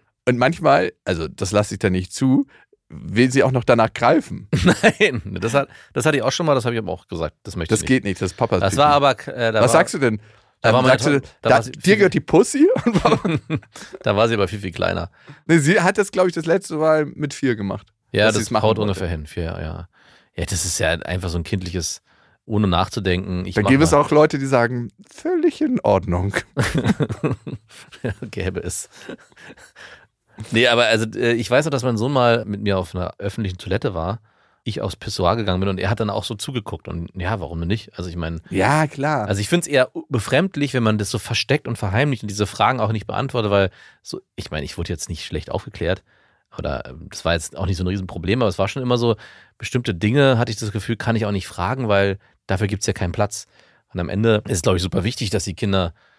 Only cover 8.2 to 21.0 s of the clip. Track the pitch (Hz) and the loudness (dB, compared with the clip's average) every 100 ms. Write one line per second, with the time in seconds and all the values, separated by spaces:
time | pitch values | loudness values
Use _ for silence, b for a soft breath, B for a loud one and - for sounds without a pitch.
8.2 | 92 - 117 95 98 139 147 143 139 127 | -6 -2 0 2 2 2 4 4 4 0
9.2 | 143 - 113 107 123 - 180 175 123 107 | -6 -2 0 4 6 4 2 0 0 0
10.2 | b b b b 113 123 127 127 143 139 | b b b b 2 4 6 4 4 0
11.2 | B B 120 120 110 - 185 208 190 - | B B 2 4 2 -2 2 4 4 2
12.2 | - 180 240 285 359 508 240 196 - - | 4 4 4 4 4 4 2 2 2 2
13.2 | 185 156 - 139 - - - - - 101 | 0 -4 -4 -8 -8 -20 -18 -4 0 4
14.2 | 117 107 92 104 95 85 87 90 85 B | 4 2 0 -2 -8 -2 -2 -2 -6 B
15.2 | B B - 165 143 196 180 220 196 190 | B B 2 4 4 4 4 2 0 0
16.2 | 185 170 160 185 - 156 156 156 143 127 | 0 0 0 -2 -2 0 2 2 0 -6
17.2 | 147 - 135 107 98 101 - _ _ 104 | -8 -2 -2 0 -4 -6 -12 _ _ 2
18.2 | 107 110 110 110 110 110 104 92 87 80 | 4 2 0 2 2 2 0 -2 -4 -6
19.2 | 78 - 82 87 78 85 85 b b b | -8 -8 -6 -6 -8 -10 -14 b b b
20.2 | b - 87 90 90 - 80 85 | b -8 -4 -4 -4 -2 0 -2